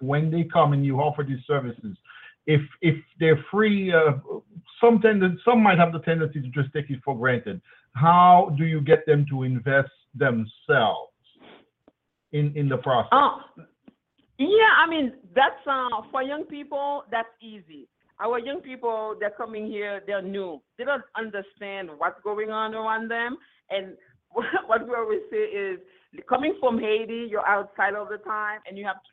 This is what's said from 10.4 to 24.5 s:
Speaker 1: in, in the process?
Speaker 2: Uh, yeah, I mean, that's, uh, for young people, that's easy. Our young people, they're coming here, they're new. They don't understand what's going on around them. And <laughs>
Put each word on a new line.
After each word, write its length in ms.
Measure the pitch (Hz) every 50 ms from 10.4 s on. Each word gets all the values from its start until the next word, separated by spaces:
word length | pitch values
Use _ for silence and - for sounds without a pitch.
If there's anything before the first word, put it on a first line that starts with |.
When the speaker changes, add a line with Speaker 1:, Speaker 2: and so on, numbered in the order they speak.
| 110 107 - _ _ - 147 131 113 101 - - - - _ _ _ _ _ _ _ - - - _ _ _ _ _ _ _ _ _ _ _ _ _ _ 151
Speaker 1:
in, 200 | 147 147 147 143
in 140 | 151 143 135
the 80 | 131
process? 320 | 127 - 139 127 117 113 -
Speaker 2:
Uh, 280 | 247 269 285 262 - - - - _ - - _ _ _ _ - _ _ _ _ _ _ _ _ _ -
yeah, 380 | 269 359 415 440 440 440 -
I 100 | 294 320
mean, 280 | 330 330 311 277 233 - - _ - -
that's, 320 | 254 269 349 - - -
uh, 360 | 285 269 262 254 247 220 214 220 -
for 120 | - 262 262
young 220 | 269 285 302 -
people, 600 | - 302 285 285 294 294 277 277 285 285 277 - 202
that's 180 | 233 226 226 226 _ _
easy. 480 | 226 226 214 202 165 156 156 143 123 _ _ _ _ _ _ - 196
Our 160 | 233 247 240
young 220 | 233 269 285 370
people, 560 | - 269 254 233 247 233 226 220 214 220 214 -
they're 120 | 208 202
coming 360 | 208 - 240 220 220 214 214
here, 360 | 220 220 208 208 208 202 196 196
they're 140 | 196 202 196
new. 400 | 185 190 196 202 190 175 156 131 _ _ _
They 80 | - 247
don't 200 | 269 285 269 - _ -
understand 720 | 214 226 220 202 202 190 - _ _ 202 196 196 196 190 165 151
what's 240 | 147 165 180 185 - -
going 280 | 208 208 208 214 220
on 240 | 214 220 220 214 220
around 360 | 220 220 220 220 220 226 226
them. 280 | 233 233 233 240 269 - _ _ _ _ _ _
And 240 | 185 196 190 185 - - _ _ _ _ _ _ -
<laughs> 0 | 233 233 -